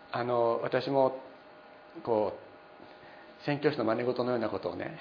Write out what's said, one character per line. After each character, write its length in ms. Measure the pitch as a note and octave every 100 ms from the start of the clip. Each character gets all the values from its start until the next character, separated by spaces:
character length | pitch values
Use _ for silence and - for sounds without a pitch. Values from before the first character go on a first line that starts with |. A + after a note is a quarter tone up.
| -
あ 120 | B2 A#2+
の、 340 | A#2+ A#2 A#2
私 280 | - C3 B2
も、 320 | C#3 C3 C3 - - - - - - - -
こ 300 | - A2 G2+ - - - - - - - - - - -
う、 20 | -
宣 140 | C#3+
教 120 | D3+
師 60 | C#3
の 80 | A2
真 100 | A#2
似 80 |
事 200 | B2 B2 B2
の 60 |
よ 60 | B2
う 20 |
な 100 | A2
こ 100 | F#2+
と 100 | -
を 60 | E2+
ね、 220 | G2 -